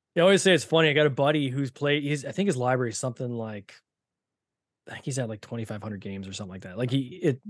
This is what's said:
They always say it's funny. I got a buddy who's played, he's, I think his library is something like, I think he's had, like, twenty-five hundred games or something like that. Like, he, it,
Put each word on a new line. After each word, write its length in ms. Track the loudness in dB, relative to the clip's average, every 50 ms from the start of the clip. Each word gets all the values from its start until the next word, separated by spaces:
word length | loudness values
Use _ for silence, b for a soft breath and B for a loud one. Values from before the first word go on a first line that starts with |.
| _ _ _
They 40 | 4
always 220 | 6 6 6 6 6
say 100 | 6 6
it's 120 | 4 4
funny. 240 | 2 4 4 4 6
I 60 | 6
got 120 | 4 4
a 40 | 4
buddy 380 | 4 2 2 2 2 2 0 -2
who's 220 | -2 -2 -4 -4
played, 320 | -4 -2 0 0 0 0 0
he's, 220 | -2 -4 -4 -4
I 80 | -6 -4
think 160 | -2 0 0
his 80 | 0
library 340 | 0 0 0 2 0 0 -2
is 80 | -4 -4
something 320 | -6 -6 -6 -6 -8 -6
like, 420 | -6 -6 -8 -8 -10 -12 -14 -16 -20 -20 _ _ _ _ _ _ _ _ _ _ _ _ _ _ _ _ _ _ _ _ _ -16
I 60 | -16
think 100 | -10 -8
he's 100 | -6 -4
had, 120 | -4 -4 -6
like, 140 | -6 -10 -10
twenty-five 380 | -10 -8 -8 -8 -8 -8 -8
hundred 200 | -8 -8 -10 -8
games 260 | -8 -8 -8 -8 -10
or 60 | -10 -10
something 220 | -12 -12 -12 -12
like 80 | -14 -14
that. 140 | -12 -6
Like, 140 | -4 -2 0
he, 300 | 0 -2 -2 -4 -8 -2 0
it, 180 | 0 0 0 -6 -12